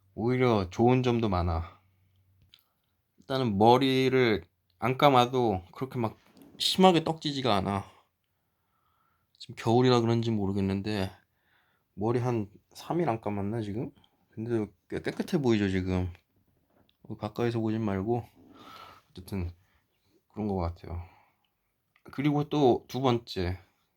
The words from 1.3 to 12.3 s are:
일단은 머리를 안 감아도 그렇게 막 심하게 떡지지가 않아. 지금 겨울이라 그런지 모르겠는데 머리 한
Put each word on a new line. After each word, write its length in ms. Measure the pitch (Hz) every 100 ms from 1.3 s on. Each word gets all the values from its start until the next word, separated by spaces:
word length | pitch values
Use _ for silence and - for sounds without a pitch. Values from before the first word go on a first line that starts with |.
| 90 85 82 82 - _ _ _ _ _ _ _ _ _ _ _ _ _ _
일단은 380 | - 135 127 98
머리를 880 | 113 123 135 131 131 131 123 98 - _ _ -
안 180 | 113 127
감아도 640 | 147 131 123 131 120 92 -
그렇게 260 | - 131 131
막 200 | 110 - _ _ - -
심하게 460 | - - 185 170 160
떡지지가 500 | 160 156 139 127 101
않아. 300 | 98 98 - - _ _ _ _ _ _ _ _ _ _ _ _ _ -
지금 180 | - 120
겨울이라 460 | 117 117 127 123
그런지 280 | 113 117 113
모르겠는데 800 | 110 98 101 98 98 101 107 95 - _ _ _ _ _ _ _
머리 260 | - 107 123
한 300 | 123